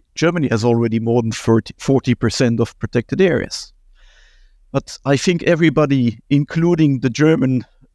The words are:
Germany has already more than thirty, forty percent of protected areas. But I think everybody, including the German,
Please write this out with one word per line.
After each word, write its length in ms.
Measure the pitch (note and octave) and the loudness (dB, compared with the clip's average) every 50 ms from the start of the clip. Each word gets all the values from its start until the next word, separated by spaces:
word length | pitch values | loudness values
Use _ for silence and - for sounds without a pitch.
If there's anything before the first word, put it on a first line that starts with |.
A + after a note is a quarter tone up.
| - _ _ | -4 _ _
Germany 320 | - D3+ E3+ E3+ F3 C#3 A2+ | -2 -2 -2 0 0 -2 0
has 160 | A#2 A2 A2+ | 0 0 2
already 340 | A#2+ A#2 A#2 A#2 A2+ A2+ A2+ | 2 2 2 0 0 -2 -2
more 220 | A2 A#2 A#2 B2 | -2 0 0 0
than 100 | A#2 A2+ | 0 -2
thirty, 440 | A2 - - A#2 A2+ A2+ - - - | -6 -4 0 2 2 2 0 -4 -12
forty 380 | - - - C3+ B2+ - C3 A#2+ | -8 -2 0 0 0 2 0 -2
percent 440 | - - A2+ - - B2+ A#2 A#2 A2 | 0 0 -2 0 0 0 0 0 0
of 180 | A#2 - - _ | -2 -4 -4 _
protected 420 | - - - B2 - - C#3 - | -12 -4 -4 -4 -4 -2 0 0
areas. 500 | F#3+ F3+ C#3+ A2+ - - - - - - _ _ _ _ _ _ - - _ _ _ _ _ _ - _ _ _ _ _ | 2 2 2 -2 -4 -6 -10 -14 -14 -16 _ _ _ _ _ _ -20 -20 _ _ _ _ _ _ -20 _ _ _ _ _
But 260 | - C#3 - - - - _ | -6 -6 -6 -6 -14 -10 _
I 120 | C3+ C#3+ | -2 -2
think 260 | C3 - F#3+ F3 E3 - | 0 0 -2 -2 0 0
everybody, 760 | - F3 D#3 E3+ D#3+ B2+ D#3 D3+ C3+ C#3 C3+ A#2+ A#2 A#2 - _ _ | 0 0 2 2 2 2 2 0 2 2 0 0 -2 -2 -6 _ _
including 680 | C#3+ C#3+ D3 - - D#3+ E3 F3 F3 D#3 D#3+ C#3+ C3+ B2 | 0 0 0 0 -2 -2 0 0 2 2 2 2 2 0
the 100 | B2+ B2+ | -2 -4
German, 520 | A2+ - D3+ D#3 D#3+ C#3 C3+ C3+ B2+ B2 - - _ _ - _ | 0 2 2 2 2 2 0 0 0 -2 -4 -8 _ _ -20 _